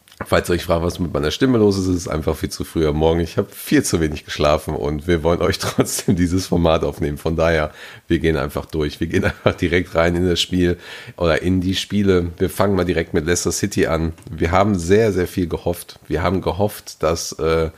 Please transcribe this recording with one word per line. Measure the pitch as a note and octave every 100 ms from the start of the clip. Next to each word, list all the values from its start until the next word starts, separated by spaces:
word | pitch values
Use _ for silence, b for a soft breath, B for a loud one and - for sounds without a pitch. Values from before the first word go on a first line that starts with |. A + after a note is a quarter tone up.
| _ - -
falls | E2+ -
ihr |
euch | F2
fragt, | - E2+
was | E2+ -
mit | E2
meiner | C#2+ D2+
Stimme | - C3 A#2+
los | G#2 G2
ist, | F#2
es | F2
ist | -
einfach | D#2 D#2+ D#2
viel | D2+
zu | -
früh | - E2+ D2+
am | D2+
Morgen. | D#2+ E2
Ich | E2 -
hab | G2+
viel | - - C#3+
zu | - F2
wenig | D#2 D2
geschlafen | - - D2 D#2 - C2+
und | C#2 D2+ E2+
wir | E2
wollen | D#2+ E2+
euch | E2+ -
<laughs> |
trotzdem | - - - - -
dieses | F2+ F2 F#2 -
Format | F2 E2+ D#2+
aufnehmen. | D2 - D2 D2
Von | E2 E2
daher, | E2 D#2+ D2+ B B B -
wir | E2
gehen | D#2+ D2+
einfach | C#2+ C#2+ -
durch. | D#2 D2 -
Wir | E2+
gehen | F#2+
einfach | E2+ - G2+
direkt | - F2 F2 F2+
rein | D#2+ E2+
in | F2 F#2
das | E2+
Spiel | - F2+ F2 E2+ B B B -
oder | E2+ D2
in | F2+ F#2
die | F#2
Spiele. | F#2 - G2+ G2 F2+ F2 E2
Wir | F2+
fangen | - G2+ F#2
mal |
direkt | F2+ E2 E2
mit | F2 D2+
Leicester | F2 F2+
City | - G#2 F#2 D2
an. | D#2+ E2 - -
Wir | D#2+ E2+
haben | F#2 G#2 F#2+
sehr, | E2+ G2+ A2+
sehr | F#2 F2
viel | G2 E2
gehofft. | D#2 F2 F2 - - -
Wir | D2+
haben | F2+ F#2
gehofft, | E2 E2 G#2 - - -
dass, | D#2 E2 -
äh, | - D#2+ E2 D#2+